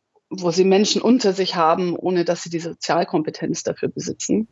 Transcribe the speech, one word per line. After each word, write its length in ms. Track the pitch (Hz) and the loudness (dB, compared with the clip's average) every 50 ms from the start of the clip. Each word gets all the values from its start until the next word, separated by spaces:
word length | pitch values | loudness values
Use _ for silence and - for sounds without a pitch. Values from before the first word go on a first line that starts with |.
| _ _ _ _ _ _ | _ _ _ _ _ _
wo 220 | - 185 180 175 | -10 -4 -2 0
sie 140 | 160 185 185 | 2 4 4
Menschen 360 | 190 190 196 214 202 - 208 | 4 6 4 4 2 0 2
unter 320 | - 220 247 247 - 196 190 | 4 4 4 4 4 2 0
sich 220 | 196 185 - - | 0 -2 -2 0
haben, 400 | 180 165 156 170 185 185 175 165 | 2 2 2 2 2 0 -2 -4
ohne 300 | - - 180 185 175 170 | -4 -2 -2 0 0 0
dass 180 | 175 175 170 - | 0 -2 -2 -4
sie 60 | 175 | -8
die 100 | 170 165 | -8 -8
Sozialkompetenz 1040 | 165 165 147 - - - 151 147 147 - - 151 156 - - - 165 - 165 - - | -8 -8 -10 -8 -4 -2 0 0 0 0 0 -2 -2 -2 -6 -6 -6 -6 -6 -4 -4
dafür 260 | - - - - - | -6 -4 -4 -6 -6
besitzen. 580 | - 151 - - - - - - - 208 220 - | -6 -6 -8 -8 -8 -8 -4 -2 -2 -2 -2 -4